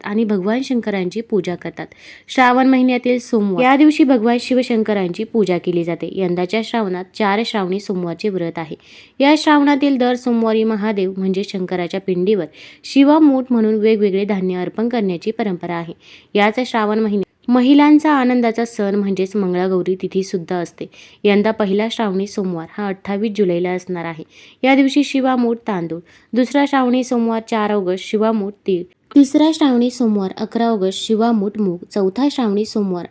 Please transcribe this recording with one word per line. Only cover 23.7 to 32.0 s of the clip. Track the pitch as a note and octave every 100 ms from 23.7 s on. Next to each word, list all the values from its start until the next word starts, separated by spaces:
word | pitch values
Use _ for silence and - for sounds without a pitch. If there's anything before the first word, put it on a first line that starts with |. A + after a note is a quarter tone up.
असणार | F3+ F#3 F3
आहे. | E3 D#3+ - - - _
या | B3+
दिवशी | C4+ C4+ D4
शिवामूठ | C#4 C4+ C4 B3+ A#3 A#3 -
तांदूळ, | F#3 E3 E3 - - _
दुसरा | A3+ B3 C#4+ C#4
श्रावणी | C4+ B3 B3
सोमवार | B3 A#3+ A3+ A3+ A3
चार | A3+ G#3
ऑगस्ट | G#3 F3+ F#3 -
शिवामूठ | G#3+ A3 A3+ G3 - -
तीळ, | F3+ F3+ _ -
तिसरा | C#4+ C#4 D4+ D#4
श्रावणी | D#4 C#4+ A#3+ B3
सोमवार | - A3+ G#3 F#3+ -
अकरा | G#3+ A#3 A#3
ऑगस्ट | A3 F#3+ F#3+ -
शिवामूठ | A3 A#3 A3 G3+ G#3+
मूग, | G3 F3 -
चौथा | G#3